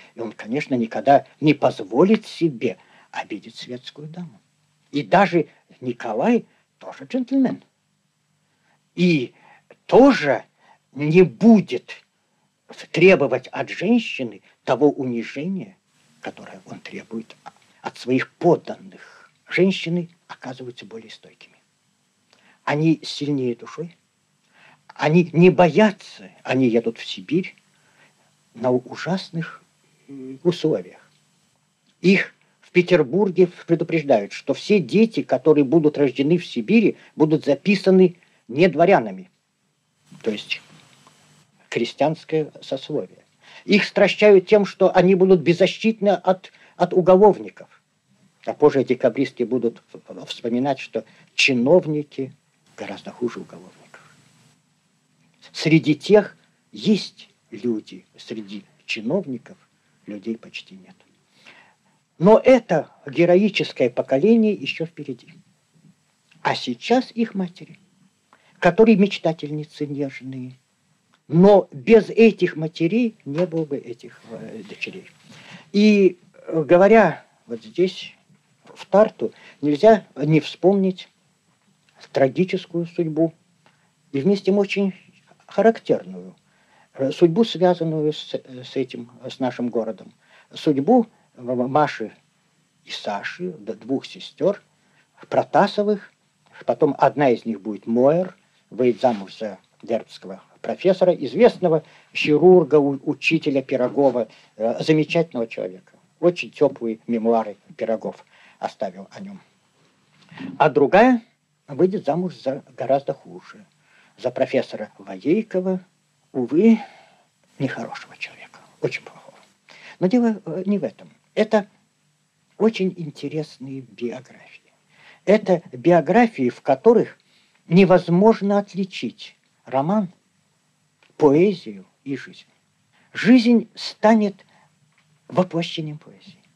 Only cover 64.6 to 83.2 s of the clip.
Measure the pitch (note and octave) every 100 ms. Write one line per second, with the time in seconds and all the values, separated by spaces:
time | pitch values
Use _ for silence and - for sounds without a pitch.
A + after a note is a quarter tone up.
64.6 | - - E3 - D3 B2+ - - _ _
65.6 | _ _ _ _ _ _ _ _ - B2+
66.6 | - A#2+ - B3 B3+ A3+ A3+ F#3+ F3+ -
67.6 | D#3+ - _ _ _ _ _ _ _ _
68.6 | - F3 A3+ G#3 G3 - E3+ E3 D3 D3+
69.6 | D3+ - D3 C#3 C#3 - B2+ C3 B2+ C3
70.6 | _ _ _ _ _ _ - D#3 G3 G3+
71.6 | - C#3+ B2+ A3 F3 - A3+ - F3 -
72.6 | D#3+ - E3 G#3+ A#3 - C#3 D3 F3+ D#3+
73.6 | D3+ C3+ A#2+ A#2 B2 - - A2+ A2+ A2
74.6 | G2 - - F#2 - _ _ - - -
75.6 | _ G3+ G#3+ G3+ F#3 - _ _ - E3
76.6 | C#3 F3 G3 A3+ F#3 C#3+ - _ - A#2
77.6 | A2 C3+ F#3 - - - _ _ _ _
78.6 | _ - - G2+ A2 - A2 - - -
79.6 | C#3+ D3 G#3 G#3+ - - D3+ D#3 - -
80.6 | F3 G3+ F#3+ F#3 - _ _ _ _ _
81.6 | _ _ _ _ - C3+ C3+ C3 F#3 F#3
82.6 | - E3+ E3+ - D#3+ D3+